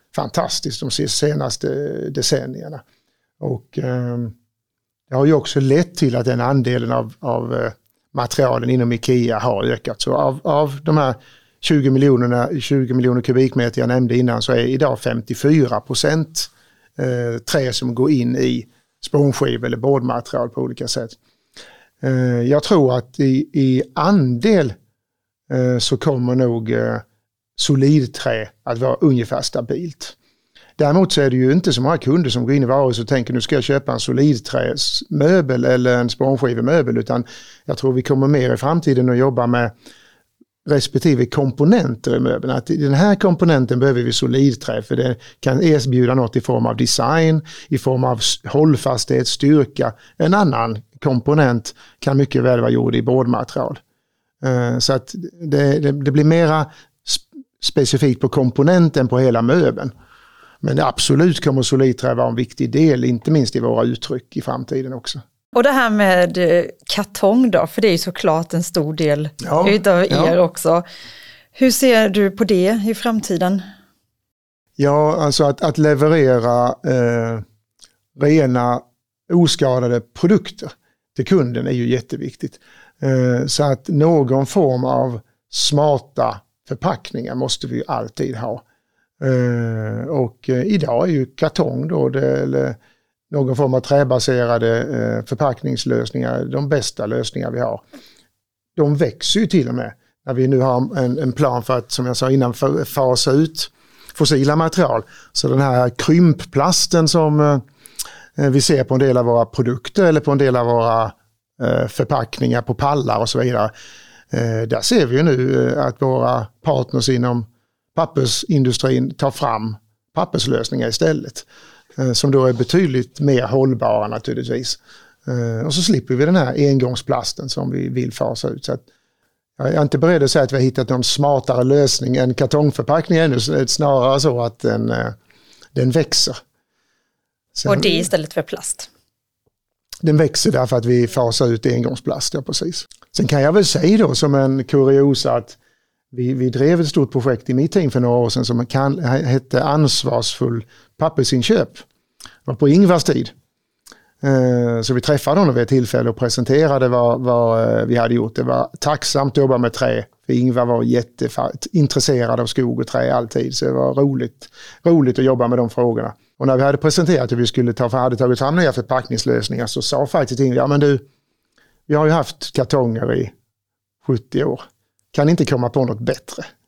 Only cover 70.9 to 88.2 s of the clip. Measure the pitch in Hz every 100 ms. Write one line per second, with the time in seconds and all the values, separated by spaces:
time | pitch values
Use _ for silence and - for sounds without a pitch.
70.9 | - - - - - _ - 262 - 262
71.9 | 226 214 196 196 196 214 190 185 226 208
72.9 | 214 240 220 - 175 180 196 - - _
73.9 | _ _ _ _ _ _ _ _ - 143
74.9 | 147 151 170 151 139 147 139 165 160 151
75.9 | 139 151 160 131 123 117 120 123 127 156
76.9 | 131 120 120 113 113 107 _ _ _ -
77.9 | _ _ - 147 156 135 123 120 123 -
78.9 | _ _ _ - 175 165 - 135 127 120
79.9 | 120 - - 175 202 - - - - _
80.9 | _ _ - 127 190 123 117 127 123 120
81.9 | 127 - 135 135 - - - _ _ _
82.9 | - 139 131 127 123 139 - 147 131 -
83.9 | 151 160 160 127 135 131 202 147 127 131
84.9 | 127 127 117 - _ _ - - 147 151
85.9 | 135 - - 120 104 _ _ - 135 180
86.9 | - - - 120 127 131 - 120 120 -
87.9 | 123 113 -